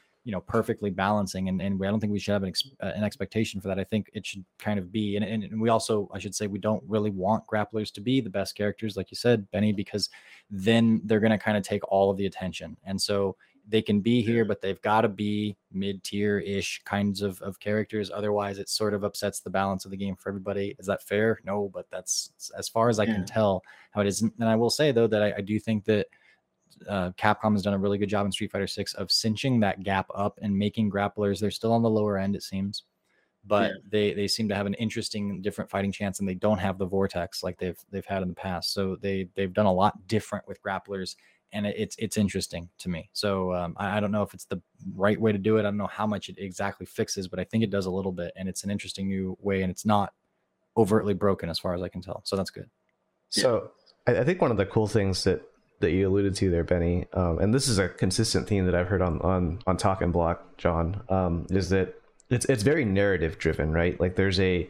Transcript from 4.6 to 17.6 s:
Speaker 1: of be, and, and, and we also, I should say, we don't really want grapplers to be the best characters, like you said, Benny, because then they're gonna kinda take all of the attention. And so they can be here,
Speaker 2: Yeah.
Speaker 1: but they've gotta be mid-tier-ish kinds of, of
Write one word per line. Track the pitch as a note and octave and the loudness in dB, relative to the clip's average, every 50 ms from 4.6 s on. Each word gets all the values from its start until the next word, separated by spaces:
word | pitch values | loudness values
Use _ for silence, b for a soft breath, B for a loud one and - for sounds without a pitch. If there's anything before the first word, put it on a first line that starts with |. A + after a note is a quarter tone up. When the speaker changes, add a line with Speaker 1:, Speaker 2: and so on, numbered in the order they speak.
| - G#2+ G#2 G2+ | -6 -4 -2 -2
Speaker 1:
of | F2+ F2 | -4 -4
be, | G2 A2 G#2+ G2+ G2 | -4 -2 -2 -2 -2
and, | G#2 G#2+ | -2 -2
and, | F#2+ A2+ A2 | -2 -4 -4
and | G2 - G#2+ A2 | -6 -6 -4 -2
we | A2 A#2 | 2 2
also, | A2+ A2 - - A2+ G#2 G2+ - - | 2 2 2 2 0 0 -2 -2 -6
I | G2 | -10
should | F#2+ G#2 F#2+ | -10 -8 -6
say, | - G#2+ G2+ | -6 -6 -4
we | G2 G2+ | -4 -2
don't | F2+ G#2+ A2 G2+ - | -2 0 0 -2 -2
really | F#2 G#2+ G#2+ G#2 G#2+ | -2 -2 0 0 0
want | G2 F#2 F2+ G2 A2 G#2+ - - | -2 -2 0 0 0 0 -2 -2
grapplers | A2 G#2+ G#2 - - A2 G#2 - - | -2 -2 -2 -2 -4 -6 -6 -6 -8
to | - | -6
be | G2+ A#2+ C3 C3+ | -2 0 0 0
the | A2+ G#2 | 0 0
best | F#2 G2+ F#2+ - - | -2 -4 -4 -4 -4
characters, | - G#2 G#2 G2 - A2 G#2+ G2 G2 | -2 -2 -2 -2 -2 -6 -6 -4 -6
like | F#2 - | -6 -6
you | - | -6
said, | - - A#2+ A#2 G#2+ G2 - | -2 2 4 4 2 2 -2
Benny, | - G2+ G#2 G#2+ | 0 2 2 2
because | G#2 F#2+ G2 - - G2+ F#2+ - B B B B B B B B | 2 0 -2 -4 -4 -4 -4 -4 B B B B B B B B
then | G#2 F#2+ F#2+ A2 A2+ A#2 A#2 A2+ A2+ - F2+ | -8 -2 2 4 6 6 6 6 4 4 2
they're | G#2+ A2+ G#2 | 2 2 4
gonna | G#2 A2+ A2 G2+ | 4 4 4 2
kinda | - A2 G#2+ G#2 | 2 0 0 0
take | F#2+ - G2+ G2+ - - | 0 0 -2 -2 0 2
all | F#2+ G2 G2 G2 | 4 4 6 6
of | G2 F#2+ | 4 2
the | G2+ | 0
attention. | F#2+ - - F#2+ F2+ D#2+ - F2 E2+ - - - | -4 -4 -4 -6 -8 -8 -8 -10 -12 -14 -14 -10
And | F#2+ G2 F#2+ | -6 -4 -2
so | - - G#2 G2+ G2 F#2+ F#2 - b b b b _ G#2 | -2 0 0 2 0 0 -2 -4 b b b b _ 0
they | G#2+ A2 | 0 0
can | A2 - G#2 G#2 | 2 2 2 2
be | F#2 A#2 A#2+ B2 | 4 4 4 4
here, | G#2 A2 A#2 A#2 | 4 2 2 2
Speaker 2:
Yeah. | A2 G2+ | 2 2
Speaker 1:
but | G#2 - | 0 -2
they've | - G2 F#2+ - | -4 -4 -4 -2
gotta | - G#2+ G#2+ A2 A2+ A2 | 0 2 4 4 4 2
be | G2 F#2 G#2 G#2 G#2 G#2 G#2 G#2 G2+ - _ _ | 0 -2 -4 -2 -2 -2 -2 -4 -4 -8 _ _
mid-tier-ish | F#2+ F#2+ G2 G2+ G2 F#2+ - - G2+ G2+ G#2 G#2 G#2 G2+ - G2 G2+ G2 F#2 - - - - | -6 -4 -4 -4 -4 -6 -8 -6 -4 -2 0 0 0 0 -2 -2 -4 -4 -4 -4 -6 -8 -8
kinds | - G2+ G2+ G2+ G#2 G2 F#2+ | -4 -2 0 0 0 -2 -2
of, | G2+ G2+ F2+ - | -4 -6 -6 -6
of | - G2+ F#2 - | -10 -12 -12 -10